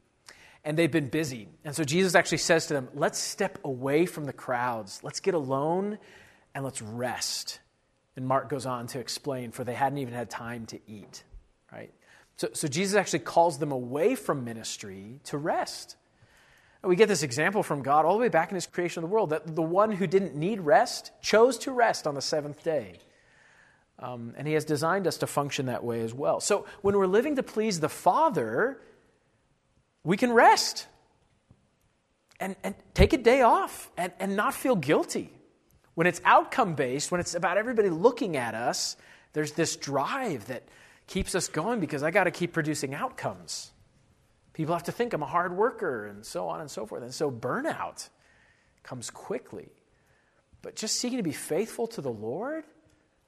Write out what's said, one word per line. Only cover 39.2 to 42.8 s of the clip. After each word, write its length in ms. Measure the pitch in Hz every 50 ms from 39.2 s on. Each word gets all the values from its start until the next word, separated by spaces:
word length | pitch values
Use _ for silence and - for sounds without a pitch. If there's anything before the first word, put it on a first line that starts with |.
| _ _ -
there's 180 | 151 156 147
this 240 | - - 165 - -
drive 720 | - - 139 139 135 - - 262 277 262 220 151 113 101
that 180 | 127 123 - - - - - - - - _ _
keeps 300 | - - 190 190 - -
us 100 | 180 -
going 320 | - - 151 165 220 247 220
because 240 | 160 135 151 135
I 80 | 143 165
gotta 220 | 175 208 185 175
keep 200 | - - 175 170
producing 400 | - 165 147 156 147 -